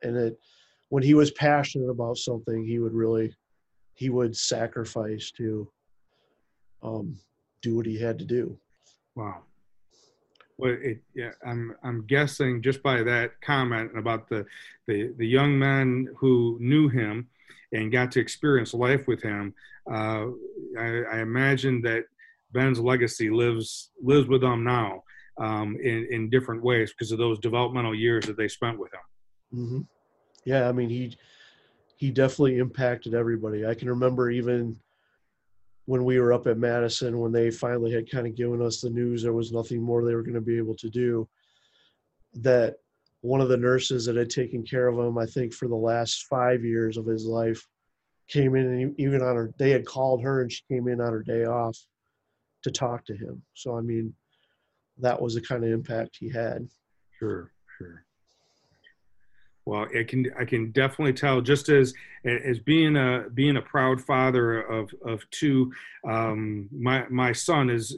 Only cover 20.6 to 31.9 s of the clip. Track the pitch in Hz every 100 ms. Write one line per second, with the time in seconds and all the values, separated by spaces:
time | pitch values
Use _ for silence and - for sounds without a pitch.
20.6 | - 117 117 117 110 113 113 123 135 131
21.6 | 131 123 117 113 - _ - _ _ 127
22.6 | 135 120 120 127 117 - 110 113 120 113
23.6 | 110 - - - 127 143 120 131 127 117
24.6 | 120 123 104 95 - - - - 110 107
25.6 | 107 107 127 113 117 117 110 127 127 117
26.6 | 123 120 107 - 110 113 117 110 113 120
27.6 | 123 127 117 110 117 113 104 104 104 -
28.6 | 120 110 92 92 - - _ _ _ 120
29.6 | 120 131 185 _ _ _ _ _ 127 135
30.6 | 123 123 117 120 123 117 _ - - _
31.6 | _ _ _